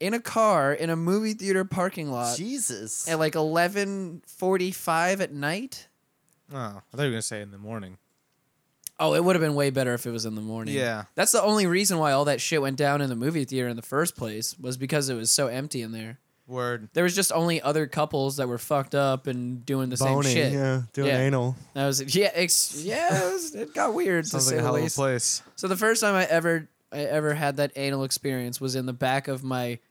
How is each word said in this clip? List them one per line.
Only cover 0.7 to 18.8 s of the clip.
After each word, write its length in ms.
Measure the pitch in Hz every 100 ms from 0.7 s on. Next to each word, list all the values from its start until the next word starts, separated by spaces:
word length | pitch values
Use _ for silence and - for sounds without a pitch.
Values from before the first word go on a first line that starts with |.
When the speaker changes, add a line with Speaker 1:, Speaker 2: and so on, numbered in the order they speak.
Speaker 1:
in 160 | 147 165
a 80 | 165
movie 360 | 165 208 220
theater 300 | 214 185 190
parking 480 | 190 190 185 190 147
lot 240 | 123 120 120
Speaker 2:
Jesus. 720 | 208 277 - 110 110 - 165
Speaker 1:
at, 100 | 160
like, 180 | 160 160
eleven 840 | 156 165 175 202 196 196 185 165 -
forty-five 920 | - 185 190 180 185 - 165 180 196
at 100 | 180
night. 560 | 143 143 190 262 - - _ _ _ _ _ -
Speaker 3:
Oh, 40 | 139
I 240 | 113 101 - 123
thought 60 |
you 20 | 143
were 40 |
gonna 100 | 113
say 180 | - 107
in 100 | 101
the 60 | 98
morning. 400 | 104 113 92 92 _ _ _ _ _ _ _ _ - -
Speaker 1:
Oh, 160 | 160 151
it 80 |
would 120 | 175 180
have 60 |
been 140 | 156 143
way 160 | 139
better 240 | 131 127 120
if 100 | 123
it 60 |
was 140 | 117 113
in 100 | 107
the 60 |
morning. 340 | 107 113 113 139
Speaker 3:
Yeah. 300 | 120 110 104 -
Speaker 1:
That's 160 | 202
the 100 | 233
only 240 | 196 214 185
reason 320 | 180 202 170
why 140 | 151
all 140 | 135 147
that 140 | 127
shit 220 | - 160
went 160 | 135 135
down 240 | 143 143
in 80 | 139
the 60 | 117
movie 280 | 131 165
theater 240 | 127 131 123
in 80 | 117
the 60 |
first 340 | - 135 170 -
place 400 | 117 107 120 -
was 180 | 127 127
because 320 | 131 151 135
it 60 | 120
was 160 | 113
so 160 | - 135
empty 340 | 127 147 127
in 100 | 113
there. 280 | 113 110 123 _ _ -
Speaker 3:
Word. 440 | 127 123 120 107
Speaker 1:
There 100 | 160
was 120 | 180 185
just 160 | 190
only 280 | 165 170 165
other 280 | 143 151 143
couples 500 | - 151 147 135 139
that 100 | 123
were 120 | 120
fucked 340 | - 143